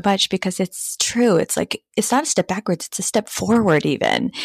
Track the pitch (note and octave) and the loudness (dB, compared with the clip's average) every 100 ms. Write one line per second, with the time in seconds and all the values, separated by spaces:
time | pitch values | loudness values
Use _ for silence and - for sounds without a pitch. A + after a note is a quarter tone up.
0 | G3+ G3 - F#3+ F#3 - F#3 - - - | 2 0 0 -2 -2 -2 -4 -6 -10 -4
1 | - A#3 A#3+ E3+ - - E3+ - _ - | -2 2 4 4 2 -2 -4 -6 _ -4
2 | - B3+ D#4+ - F3+ F#3+ - E3+ - - | 0 0 0 0 -2 -2 -2 -4 -4 -8
3 | - A3+ G#3 - F#3 A#3 G#3 D3+ D3+ C#3 | -2 -2 -2 -4 0 2 4 4 2 0
4 | - A#1+ - - | 0 0 -2 -6